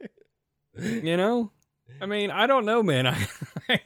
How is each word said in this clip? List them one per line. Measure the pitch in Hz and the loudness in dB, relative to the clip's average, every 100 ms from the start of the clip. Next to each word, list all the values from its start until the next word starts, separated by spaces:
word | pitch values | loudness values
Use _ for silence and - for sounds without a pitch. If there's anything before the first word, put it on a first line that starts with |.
| - _ _ _ _ _ _ - | -16 _ _ _ _ _ _ -10
You | 202 226 160 175 | -6 -4 -2 0
know? | 202 240 220 - _ _ - 135 | 2 0 -2 -10 _ _ -20 -10
I | 196 | -6
mean, | 208 202 | -4 -2
I | 170 240 | 2 2
don't | 269 208 | 4 2
know, | 233 | 2
man. | 196 131 127 | 4 2 2
<laughs> | |
I, | - 98 - - - - | 0 -4 -8 -14 -8 -2
I | 147 | -2